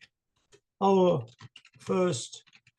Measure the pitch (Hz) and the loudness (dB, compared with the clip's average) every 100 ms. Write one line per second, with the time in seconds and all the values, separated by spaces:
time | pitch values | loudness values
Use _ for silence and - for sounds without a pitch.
0 | - _ _ _ _ _ _ _ 196 190 | -20 _ _ _ _ _ _ _ 2 4
1 | 180 156 113 _ - - _ _ - 190 | 2 0 -6 _ -20 -20 _ _ -6 -2
2 | 180 131 - - _ _ _ | -2 -4 -10 -20 _ _ _